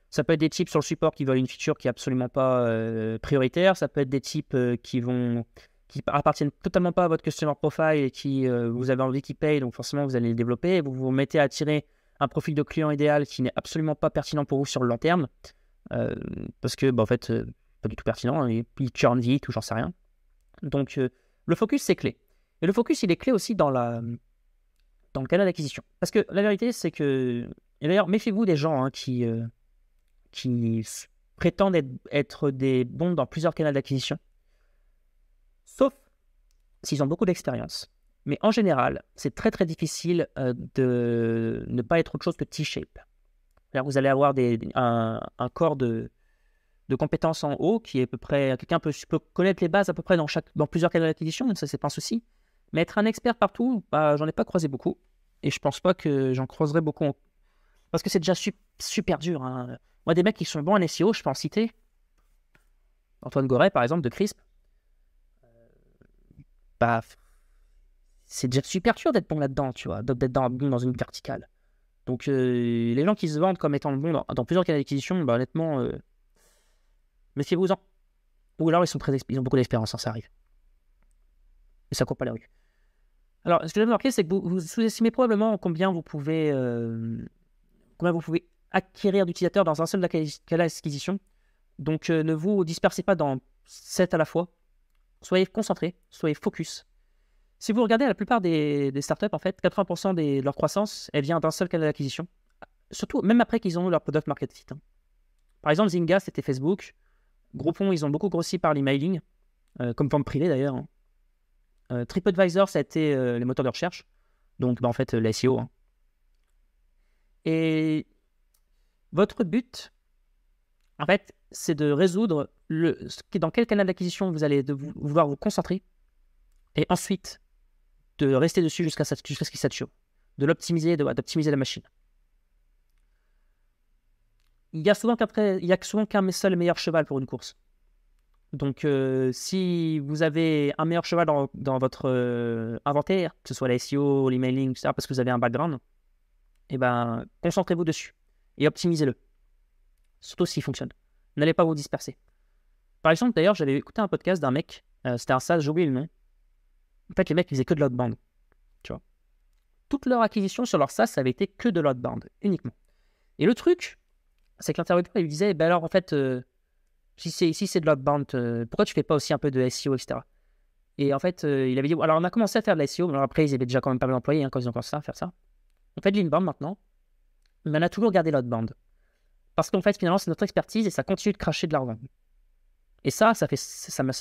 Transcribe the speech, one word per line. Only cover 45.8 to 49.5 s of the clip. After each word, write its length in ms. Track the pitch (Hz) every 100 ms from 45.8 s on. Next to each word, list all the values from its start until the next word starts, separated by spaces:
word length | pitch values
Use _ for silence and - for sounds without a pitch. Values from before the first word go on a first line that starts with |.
| 123 113 117 - _ _ _ _ _ _ -
de 60 | 131
compétences 480 | 151 160 165 160 147
en 80 |
haut 260 | 143 160 226
qui 200 | - 131
est 40 |
à 40 | 127
peu 100 | 131
près, 400 | - 143 135 127
quelqu'un 220 | - 165
peut, 120 | 156 143 -
peut 120 | 156
connaître 440 | - - 185